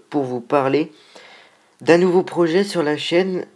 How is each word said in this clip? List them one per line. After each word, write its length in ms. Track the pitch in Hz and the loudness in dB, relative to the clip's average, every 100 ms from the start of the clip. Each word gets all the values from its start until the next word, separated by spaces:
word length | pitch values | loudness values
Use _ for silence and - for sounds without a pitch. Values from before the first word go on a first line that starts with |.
| _ | _
pour 140 | 147 | -6
vous 180 | 131 123 | -4 -6
parler 500 | 117 147 131 143 160 - _ - - - - _ _ _ | -2 0 0 0 -2 -10 _ -20 -20 -20 -20 _ _ _
d'un 200 | 127 170 | 2 4
nouveau 240 | 185 180 | 4 2
projet 400 | - 170 170 175 | 0 0 0 0
sur 180 | 202 175 | -2 -2
la 160 | 151 151 | -2 -4
chaîne 480 | - 175 190 180 - | -2 0 0 -4 -10